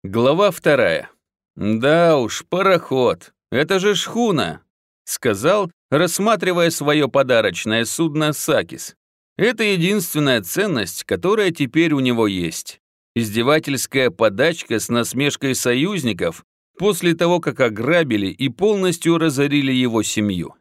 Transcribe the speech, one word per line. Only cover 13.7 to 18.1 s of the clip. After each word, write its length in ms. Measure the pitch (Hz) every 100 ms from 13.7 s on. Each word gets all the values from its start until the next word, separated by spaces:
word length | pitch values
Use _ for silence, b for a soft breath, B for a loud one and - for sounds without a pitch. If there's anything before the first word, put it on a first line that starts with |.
| 131 - 135 123
подачка 680 | - 110 98 151 165 - 113
с 100 | -
насмешкой 680 | 120 113 120 143 - 139 127
союзников 880 | 127 123 170 196 127 92 85 - _ _ _ -
после 380 | 196 180 175 165
того, 240 | 170 175
как 200 | 160 131
ограбили 680 | 120 104 123 175 151